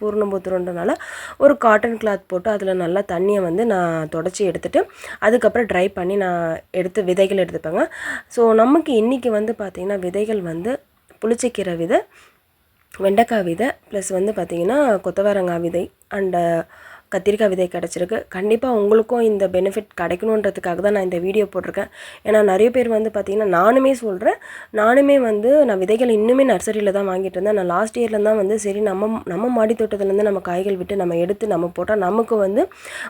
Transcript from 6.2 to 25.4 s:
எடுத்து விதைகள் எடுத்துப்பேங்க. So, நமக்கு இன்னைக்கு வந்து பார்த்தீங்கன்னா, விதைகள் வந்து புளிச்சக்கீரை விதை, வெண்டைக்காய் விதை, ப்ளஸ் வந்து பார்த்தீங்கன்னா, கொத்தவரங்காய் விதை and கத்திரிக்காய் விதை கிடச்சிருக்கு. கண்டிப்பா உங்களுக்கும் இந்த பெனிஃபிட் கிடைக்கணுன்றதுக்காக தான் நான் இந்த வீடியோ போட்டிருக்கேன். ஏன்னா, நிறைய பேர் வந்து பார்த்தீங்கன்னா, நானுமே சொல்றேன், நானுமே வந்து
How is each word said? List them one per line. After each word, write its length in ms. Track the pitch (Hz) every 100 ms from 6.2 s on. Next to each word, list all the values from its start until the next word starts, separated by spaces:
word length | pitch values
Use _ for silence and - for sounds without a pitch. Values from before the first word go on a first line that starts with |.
| 185 175 165 160 -
எடுத்து 320 | 185 180 220
விதைகள் 420 | 180 185 190 196 170
எடுத்துப்பேங்க. 400 | 165 156 185 320 - - 120 -
So, 260 | - 233
நமக்கு 400 | 220 240 320 311
இன்னைக்கு 380 | 233 220 262 240
வந்து 240 | 214 214 226
பார்த்தீங்கன்னா, 420 | 196 180 190 202
விதைகள் 420 | 180 196 214 214
வந்து 380 | 175 165 202 269 _ _ _ - 220
புளிச்சக்கீரை 500 | 233 247 220 190 170
விதை, 240 | 170 302 - _ - _ _ _ _ _ _ -
வெண்டைக்காய் 440 | 196 202 233 226
விதை, 240 | 180 170 262 - -
ப்ளஸ் 180 | 202 185
வந்து 220 | 190 196
பார்த்தீங்கன்னா, 680 | 208 170 170 175 277 277 196
கொத்தவரங்காய் 560 | 180 175 202 202 180 170
விதை 320 | 170 170 190 _ -
and 260 | 202 190 180 170 165 - - - - - 190
கத்திரிக்காய் 340 | 208 208 214
விதை 200 | 185 180
கிடச்சிருக்கு. 540 | 175 170 - 180 220 -
கண்டிப்பா 420 | 185 208 226 254
உங்களுக்கும் 480 | 226 202 220 220 240
இந்த 280 | 226 202 190
பெனிஃபிட் 420 | 185 190 202 208 -
கிடைக்கணுன்றதுக்காக 800 | 170 180 220 220 202 196 185 170
தான் 120 | 202
நான் 100 | 208
இந்த 140 | 185 175
வீடியோ 280 | 185 208 202
போட்டிருக்கேன். 440 | 185 175 196 214 - - - -
ஏன்னா, 180 | 214
நிறைய 280 | 208 190 233
பேர் 180 | 254 233
வந்து 200 | 220 220
பார்த்தீங்கன்னா, 340 | 214 196 202 208 170
நானுமே 340 | 202 262 269
சொல்றேன், 460 | 254 226 185 247 453 - - -
நானுமே 440 | 214 220 262 277 277
வந்து 440 | 233 214